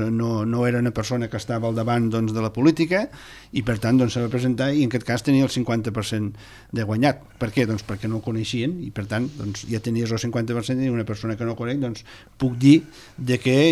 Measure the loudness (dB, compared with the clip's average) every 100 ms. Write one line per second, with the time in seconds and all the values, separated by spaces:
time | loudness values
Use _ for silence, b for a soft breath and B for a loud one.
0 | -2 0 0 0 0 0 2 2 0 -2
1 | -4 -4 -4 -6 -4 -4 -2 -2 0 0
2 | 2 0 0 0 -2 4 4 4 0 0
3 | -2 B B B B -4 -2 -2 2 2
4 | 2 0 -2 -2 -2 0 0 2 0 -2
5 | -2 -4 2 4 4 0 0 -2 -2 -4
6 | -4 -2 -4 -6 B B B -6 -2 2
7 | 2 0 -8 -8 -2 0 0 0 -4 -6
8 | -4 -4 -4 -4 -4 -2 -4 -4 -8 -8
9 | -4 -2 -4 -6 -8 -8 -6 -4 -2 -2
10 | 0 -2 -2 -2 -2 -2 -2 -2 0 0
11 | -2 -4 -4 -4 -4 -4 -4 -4 -4 -6
12 | -14 B B -4 -2 4 8 8 6 B
13 | B B -2 0 4 6 6